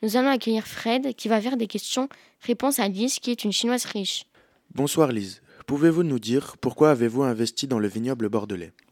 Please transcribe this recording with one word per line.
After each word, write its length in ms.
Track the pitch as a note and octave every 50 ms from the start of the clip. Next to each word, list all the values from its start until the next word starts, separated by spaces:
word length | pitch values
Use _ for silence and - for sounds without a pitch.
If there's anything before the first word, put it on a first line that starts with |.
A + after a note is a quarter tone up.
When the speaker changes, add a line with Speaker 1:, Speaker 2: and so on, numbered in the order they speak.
Speaker 1:
nous 160 | - A3 G3+
allons 120 | B3+ B3+ C#4
accueillir 380 | C4+ A#3+ - A3+ A3 A3 G#3
Fred, 480 | - - - - A3+ A#3 C4 C4+ C4+ A#3
qui 140 | - - G#3+
va 120 | A3+ G#3+
faire 160 | G3+ B3 C4+
des 100 | A#3+ A3+
questions-réponses 1120 | G#3 - G3+ - - - B3+ C4 C#4 - - - _ _ _ - - A#3+ - B3+ C#4 C#4 -
à 80 | G#3+
Lise, 320 | G3 F#3+ F#3+ A3+ C4+ - -
qui 120 | - B3
est 120 | A#3+ - -
une 100 | G#3 F#3+
Chinoise 320 | - - A#3 B3 B3 -
riche. 400 | - - G#3 F#3+ - - - - _ _ _ _ _ _ _ _ - -
Speaker 2:
Bonsoir 380 | A#2+ C#3 D3 - D#3+ D#3 C3+
Lise. 300 | A#2+ G#2+ G2 F#2+ F#2+ - _ _ - - -
Pouvez-vous 360 | - C3+ C#3+ D#3 E3 D#3+ E3+ F3+
nous 160 | D#3+ C3+ A#2+
dire 380 | G#2 A2 B2 C#3 - - - -
pourquoi 320 | - B2+ - - D3+ D#3
avez-vous 320 | D3 A#2 A#2+ A#2 A2+ B2+ C#3
investi 420 | B2+ A#2 A2 A#2 A2 - - -
dans 140 | C3+ B2+ A2
le 80 | G#2
vignoble 420 | G2+ F#2+ A2 A#2 B2+ C3+ A#2+ A2 G#2
bordelais ? 440 | A2 G#2+ G2+ G#2 G2+ F2+ E2 D#2+ - _ _ _